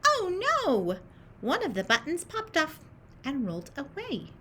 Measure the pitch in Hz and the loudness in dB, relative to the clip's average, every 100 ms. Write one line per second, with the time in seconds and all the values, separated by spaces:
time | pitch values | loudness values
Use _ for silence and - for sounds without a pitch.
0 | 571 587 381 359 508 640 466 233 175 190 | 4 4 2 0 2 2 4 2 2 -2
1 | - - - - 226 339 427 190 185 226 | -6 -20 -20 -8 -2 0 0 -2 2 2
2 | 294 339 - 440 440 339 311 - - - | 2 -4 -4 -6 -2 0 0 -2 -18 -20
3 | - - - 277 214 170 175 - 277 - | -20 -10 -4 -2 -2 -2 -6 -10 -10 -8
4 | 480 269 - - | -4 -4 -6 -16